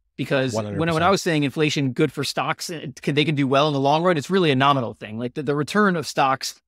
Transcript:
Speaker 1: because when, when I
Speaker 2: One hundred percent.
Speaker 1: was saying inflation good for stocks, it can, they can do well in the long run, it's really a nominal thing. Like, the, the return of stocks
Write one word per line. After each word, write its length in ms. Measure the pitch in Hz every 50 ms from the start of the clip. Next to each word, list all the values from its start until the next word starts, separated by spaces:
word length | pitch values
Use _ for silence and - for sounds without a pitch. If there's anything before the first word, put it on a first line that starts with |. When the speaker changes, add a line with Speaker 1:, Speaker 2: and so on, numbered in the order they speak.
| _ _ _
Speaker 1:
because 380 | - 135 - 147 135 131 131 107
when, 120 | 110 107
when 80 | 104 101
I 40 |
Speaker 2:
One 100 | 151 165
hundred 120 | 170 165 160
percent. 120 | 170 185
Speaker 1:
was 100 | 196 -
saying 220 | - 185 160 151 147
inflation 480 | 131 - 160 151 147 - 156 139 131
good 200 | 120 - 156 151
for 120 | - 147 135
stocks, 460 | - - 156 127 151 160 - - -
it 320 | 170 143 131 131 - -
can, 140 | - 175 135
they 100 | 147 147
can 100 | 165 151
do 120 | 139 143
well 200 | 127 139 135 151
in 60 | 156 143
the 60 | 135
long 240 | 135 139 151 160 175
run, 120 | 185 175
it's 140 | 147 131 -
really 220 | 185 196 175 151
a 40 | 135
nominal 380 | 131 135 143 139 135 117 104 110
thing. 260 | - 113 104 107 113
Like, 140 | 123 120 -
the, 100 | 160 139
the 120 | 143 143
return 400 | 147 139 - - 208 208 190 180
of 120 | 165 131
stocks 540 | - - 156 139 135 135 - - - - _ _